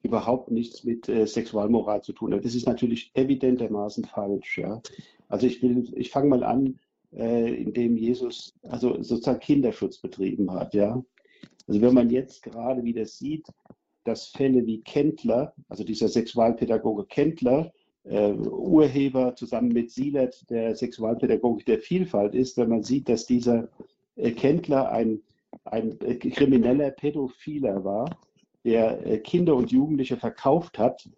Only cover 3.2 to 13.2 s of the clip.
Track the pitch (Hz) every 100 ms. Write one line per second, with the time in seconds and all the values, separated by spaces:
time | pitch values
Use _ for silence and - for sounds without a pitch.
3.2 | 135 131 131 127 110 104 104 110 101 -
4.2 | 101 98 - - - 110 - - - _
5.2 | _ 101 123 - 127 123 117 - 123 143
6.2 | 143 127 110 120 135 - _ _ _ -
7.2 | 117 117 117 123 117 120 120 117 113 123
8.2 | 123 - - _ - 120 123 - - 117
9.2 | 139 120 - 143 123 - 98 - 92 -
10.2 | 95 - 95 92 - 101 104 127 127 _
11.2 | _ _ - _ - 104 120 127 117 123
12.2 | 131 - 113 117 120 127 117 117 107 -